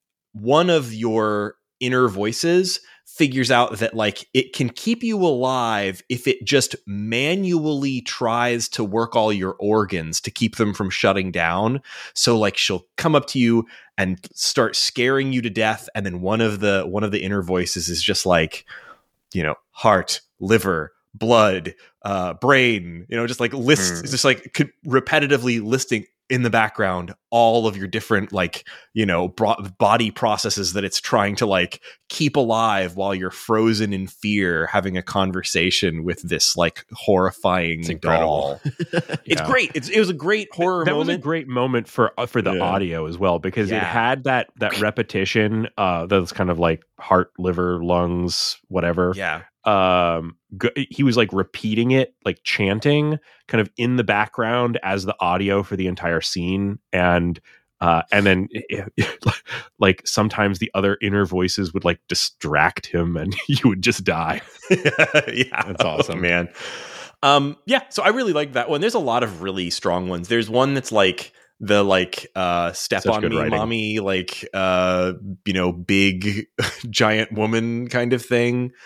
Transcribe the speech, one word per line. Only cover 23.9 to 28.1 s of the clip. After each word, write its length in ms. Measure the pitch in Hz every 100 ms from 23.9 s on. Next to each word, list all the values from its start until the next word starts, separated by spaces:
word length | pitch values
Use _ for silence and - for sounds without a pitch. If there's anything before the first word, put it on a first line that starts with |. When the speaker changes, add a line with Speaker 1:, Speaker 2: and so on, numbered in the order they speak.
| 85
Speaker 2:
Hmm. 40 | 143
Speaker 1:
just, 180 | 131 139
like, 280 | 127 -
co-, 120 | - 180 - 147
repetitively 720 | 131 - 156 143 139 123 117
listing 420 | 107 123 - 113 - _ _
in 140 | 127
the 60 | 120
background 640 | 113 107 - 98 90 87 - _
all 380 | 117 117 117 110
of 80 | 98
your 120 | 95
different, 440 | 107 -